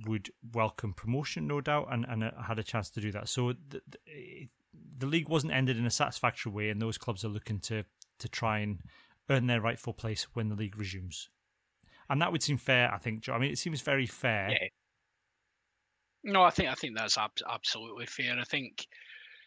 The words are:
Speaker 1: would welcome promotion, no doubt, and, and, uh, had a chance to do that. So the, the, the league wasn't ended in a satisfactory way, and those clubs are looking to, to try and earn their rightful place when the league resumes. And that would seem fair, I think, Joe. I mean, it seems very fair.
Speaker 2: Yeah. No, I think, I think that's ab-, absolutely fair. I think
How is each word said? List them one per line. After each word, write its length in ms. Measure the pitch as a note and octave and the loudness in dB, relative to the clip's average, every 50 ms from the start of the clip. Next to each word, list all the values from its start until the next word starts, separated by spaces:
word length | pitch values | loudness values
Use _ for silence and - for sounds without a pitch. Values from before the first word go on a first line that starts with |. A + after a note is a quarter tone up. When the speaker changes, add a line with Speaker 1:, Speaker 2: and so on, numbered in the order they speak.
| G#2+ | -2
Speaker 1:
would 260 | A2 A2 G#2+ G#2 - - _ - A#2 A#2 | -2 -2 -2 -2 -6 -12 _ -14 -4 0
welcome 420 | A#2 A2 G#2+ - - - G#2 F#2+ | 0 2 2 0 -2 -6 -6 -6
promotion, 520 | - - A2+ B2 C#3 D3 - - E3+ D#3 | -4 -2 0 0 0 0 -2 -4 -2 -2
no 140 | C#3+ D3 C#3+ | 0 0 0
doubt, 280 | C#3 D3+ D3 D3 C#3+ - B2+ | 2 2 2 2 2 0 0
and, 120 | A#2 A#2+ B2+ | -2 -2 -2
and, 160 | A#2 A2 A2 | -2 -2 -2
uh, 180 | A2+ - - A#2+ | -2 -4 -6 -6
had 160 | - A2+ A2 | -4 -2 -2
a 60 | A2 | -2
chance 260 | - - A2+ G2+ - | -2 -2 -2 -2 -2
to 100 | - A2+ | -4 -4
do 120 | G#2 G#2+ F#2+ | -4 -4 -4
that. 160 | G#2 A2+ - | -4 -4 -4
So 240 | - C3 B2 B2 B2 | 0 0 2 0 0
the, 280 | B2 C#3+ C#3 C#3 C#3 - | -2 -6 -12 -12 -12 -12
the, 640 | - - - _ - D#3 - - - - - C#3 - - _ _ _ - - - - - B2+ | -14 -18 -20 _ -18 -16 -16 -16 -14 -14 -14 -14 -16 -18 _ _ _ -20 -20 -20 -16 -8 -6
the 80 | C3 | -2
league 220 | C#3 D#3 E3+ D#3+ - | 0 2 2 2 4
wasn't 240 | D#3+ D#3 C3+ D#3+ D3 | 2 2 4 4 4
ended 240 | C3 C3 B2+ B2+ A2+ | 4 4 4 4 4
in 80 | A#2+ | 2
a 40 | A#2 - | 2 4
satisfactory 580 | - C#3+ - - - - A#2+ - - - A2+ | 4 2 2 2 2 0 0 0 0 -4 -4
way, 200 | G2 G#2 G#2 G#2+ | -2 0 0 0
and 120 | G#2 G#2 A2+ | 0 0 0
those 160 | A2+ G#2+ - | -2 -2 -2
clubs 260 | - - G#2+ F#2 A2+ | -4 -4 -4 -2 -4
are 40 | A2 | -4
looking 320 | G2+ G#2+ - - G#2+ G2 | -4 -4 -4 -4 -4 -4
to, 240 | - - A2+ G#2+ G2+ - _ _ - - _ - | -4 -4 -4 -4 -4 -6 _ _ -20 -20 _ -10
to 100 | - A#2+ | -10 -8
try 300 | - - A#2 A2 G#2+ G#2+ | -4 -2 0 2 2 2
and 220 | G#2 G#2 G2+ E2+ - - - - - _ _ _ _ - | 0 0 -2 -4 -6 -12 -20 -20 -20 _ _ _ _ 2
earn 160 | C#3 C3 A#2+ | 4 4 4
their 140 | B2 A#2+ A#2 | 4 4 4
rightful 320 | G#2 A#2 B2 - - A#2+ G#2+ | 2 2 0 -2 -4 -6 -6
place 320 | - - A2 G#2+ - - - - | -4 -4 -4 -2 -4 -4 -4 -4
when 140 | A#2+ A2 G#2+ | -2 -2 0
the 80 | G#2+ | 0
league 200 | G2+ G#2+ G2 G2+ | -2 -2 -4 -4
resumes. 520 | G#2+ G#2 F#2 F#2 F#2+ F2+ F#2 - - - - _ _ _ _ _ _ _ _ _ _ _ _ - - - - | -4 -6 -4 -6 -6 -8 -8 -8 -10 -12 -14 _ _ _ _ _ _ _ _ _ _ _ _ -20 -16 -6 -2
And 100 | C#3 C#3+ | 0 2
that 120 | E3 - E3+ | 2 2 2
would 100 | D3+ - | 0 0
seem 140 | D3+ C#3+ | 0 0
fair, 360 | B2 - - C3 B2 B2 A#2+ - | 0 2 4 6 6 6 6 2
I 60 | G2 | 0
think, 220 | - A#2 A2 A2 | -2 -4 -4 -4
Joe. 140 | - - B2 | -4 -2 0
I 40 | A#2 | 0
mean, 140 | C3 C#3+ D3 | 0 0 0
it 60 | - | -2
seems 220 | - F3 D#3 C3 | -2 -2 -4 -2
very 260 | - D3+ C#3 C#3 B2+ | 0 2 2 2 2
fair. 440 | A2 - - - B2 A2 G#2 F#2+ G2+ | 0 -2 -2 0 2 2 2 2 2
Speaker 2:
Yeah. 180 | G#2+ - - G2 - _ _ _ _ _ _ _ _ _ _ _ _ _ _ _ _ _ _ _ _ _ _ _ _ _ _ _ _ _ - G#3+ G3 | 0 0 0 -2 -6 _ _ _ _ _ _ _ _ _ _ _ _ _ _ _ _ _ _ _ _ _ _ _ _ _ _ _ _ _ -2 2 6
No, 100 | F#3+ F3+ | 8 8
I 80 | - | 8
think, 180 | - - F#3 C3+ | 8 6 2 0
I 60 | B2+ | 0
think 240 | - - C3+ G#2+ A2+ | -2 -4 -6 -4 -2
that's 180 | A2+ G#2 - | 0 2 2
ab-, 140 | A#2 G#2+ G#2+ - - - - | 2 2 0 -2 -4 -4 -4
absolutely 580 | A#2 A2+ - - - A2 A2+ A2+ G#2+ A#2 A#2 | -4 -4 -2 -2 -2 -4 -6 -8 -10 -10 -10
fair. 300 | - - - C3 B2 B2 | -8 -4 -2 -2 0 0
I 80 | B2 A#2+ | -2 -2
think 440 | - - C#3+ C3 A2+ - - - - - - - - - - - - - - - | -2 -2 -2 -2 -4 -8 -12 -14 -14 -16 -20 -20 -20 -20 -18 -20 -20 -20 -20 -20